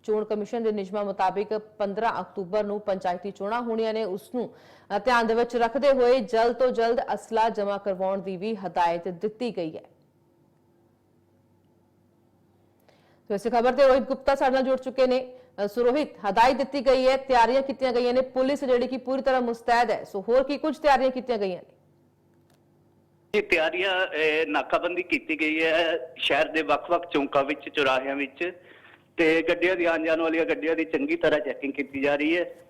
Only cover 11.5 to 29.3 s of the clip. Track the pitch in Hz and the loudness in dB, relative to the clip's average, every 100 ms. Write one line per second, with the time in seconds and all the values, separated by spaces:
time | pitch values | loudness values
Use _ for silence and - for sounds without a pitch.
11.5 | _ _ _ _ _ _ _ _ _ _ | _ _ _ _ _ _ _ _ _ _
12.5 | _ _ _ _ _ _ _ _ 202 233 | _ _ _ _ _ _ _ _ -4 0
13.5 | 233 247 254 269 262 - 262 - 277 277 | 2 2 4 6 4 0 -2 0 2 2
14.5 | 262 262 262 262 247 254 254 254 - - | 2 0 -2 -4 0 2 2 -4 -16 -20
15.5 | - 202 240 240 277 285 - 202 196 247 | -6 -4 0 0 2 -2 -4 -2 4 4
16.5 | 262 269 285 247 262 254 269 269 247 226 | 4 -2 0 2 4 4 2 2 4 4
17.5 | 269 269 254 254 240 247 254 254 254 262 | 2 0 -2 0 0 2 0 0 0 0
18.5 | 285 262 247 254 254 254 269 269 262 240 | 0 2 2 2 -4 -4 -2 2 2 0
19.5 | 233 - 233 233 190 - 202 185 247 269 | -4 2 2 2 -2 -4 -8 2 2 2
20.5 | 285 311 254 294 262 262 254 254 226 196 | -2 -2 0 4 4 2 -2 -4 -2 -2
21.5 | 175 - _ _ _ _ _ _ _ _ | -6 -12 _ _ _ _ _ _ _ _
22.5 | _ _ _ _ _ _ _ _ 214 202 | _ _ _ _ _ _ _ _ -2 2
23.5 | 170 160 175 196 185 190 151 156 156 160 | 2 2 0 0 0 -2 0 0 2 0
24.5 | 147 - 165 170 180 180 151 - 156 156 | -2 0 0 0 -4 -4 -4 -4 -2 -2
25.5 | 156 160 160 165 170 - - - 143 156 | 0 2 2 0 -2 -6 -6 0 2 2
26.5 | 160 147 143 - 170 - 151 139 143 139 | 0 0 -2 0 -2 0 -2 2 0 0
27.5 | 151 - - 135 131 135 139 139 - 175 | -4 -6 0 2 2 0 -4 -6 -6 -8
28.5 | 180 - - - - _ - 160 | -8 -20 -20 -20 -20 _ 2 4